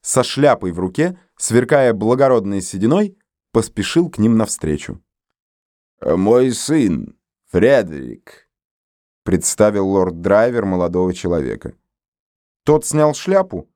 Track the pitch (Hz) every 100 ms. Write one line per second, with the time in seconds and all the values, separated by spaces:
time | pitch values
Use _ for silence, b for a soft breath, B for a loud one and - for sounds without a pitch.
0 | - - 120 - 143 113 95 85 92 92
1 | 170 180 b _ - 113 120 147 127 107
2 | 107 127 135 120 98 98 95 95 110 175
3 | 208 - _ _ _ 113 110 - 190 165
4 | 175 - 107 113 107 - 76 73 - 87
5 | _ _ _ _ _ _ _ _ _ _
6 | - 85 98 123 131 113 - 156 107 71
7 | 50 - _ _ _ 90 113 139 92 73
8 | 64 53 - - _ _ _ _ _ _
9 | _ _ - 90 - - 107 104 95 95
10 | 92 85 92 101 120 120 101 92 87 90
11 | 92 90 90 85 65 52 - - _ _
12 | _ _ _ _ _ _ - 151 - 151
13 | 151 147 - 190 190 - -